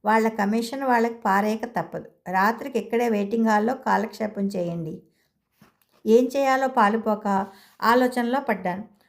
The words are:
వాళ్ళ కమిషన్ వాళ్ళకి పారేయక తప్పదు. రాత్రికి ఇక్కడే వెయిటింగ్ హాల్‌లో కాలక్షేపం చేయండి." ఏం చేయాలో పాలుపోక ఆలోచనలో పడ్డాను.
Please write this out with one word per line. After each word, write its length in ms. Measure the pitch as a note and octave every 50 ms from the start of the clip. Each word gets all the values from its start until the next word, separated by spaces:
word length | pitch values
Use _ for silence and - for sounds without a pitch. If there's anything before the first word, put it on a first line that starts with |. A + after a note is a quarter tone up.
| -
వాళ్ళ 220 | G#3+ A3 A3+ A3 A3+
కమిషన్ 560 | A3 A3 G3+ G3+ G#3+ A3+ A3+ A3+ C4+ C4+ C#4
వాళ్ళకి 320 | C4 B3 A#3 A3+ A#3 A#3 A#3 -
పారేయక 400 | G#3 F#3+ G3+ G#3 G#3+ A3 A3 A#3
తప్పదు. 640 | A#3 - F3+ E3 - - E3 - - - _ - -
రాత్రికి 480 | F#3 F#3+ F#3+ G#3+ A3+ A3+ - C#4 C4 A3+
ఇక్కడే 300 | G3+ - - A#3 B3 A#3+
వెయిటింగ్ 360 | A3 G#3 G3+ G3 A3 A3+ A3+
హాల్‌లో 280 | A3+ G#3+ G#3 G#3 A#3 C4+
కాలక్షేపం 760 | - - A3 G3 G3 G#3 A3 - - A3 G3+ G3+ G#3 G3 G3
చేయండి." 540 | G3+ F#3 F3 E3+ E3+ E3+ E3 D#3+ - - - _ _ _ _ _ _ _ _ _ _ _ _ _ _ _ _ _ _ _ -
ఏం 240 | A3 A3 A#3+ C4 C4 B3+ C#4
చేయాలో 300 | C#4 C4+ C4 C4 C4+ C4
పాలుపోక 800 | B3+ B3 G#3+ G3+ G#3+ A3+ G#3+ A3+ G#3 G3+ - G#3 G3 F#3+ G3 - - - - _ _ -
ఆలోచనలో 580 | - G#3+ A#3+ B3+ B3+ B3 B3 B3 A#3 A#3 B3 C#4
పడ్డాను. 440 | C4+ B3+ G#3+ F#3 F3+ F#3 F3 F#3+ A3 - _ _ _